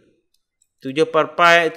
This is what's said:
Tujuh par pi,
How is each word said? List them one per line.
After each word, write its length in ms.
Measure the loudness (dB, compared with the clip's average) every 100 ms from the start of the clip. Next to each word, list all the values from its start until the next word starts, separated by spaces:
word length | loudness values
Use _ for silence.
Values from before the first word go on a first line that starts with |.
| _ _ _ _ _ _ _ _
Tujuh 240 | -10 -4 -2
par 240 | -2 -4 0
pi, 320 | 2 2 0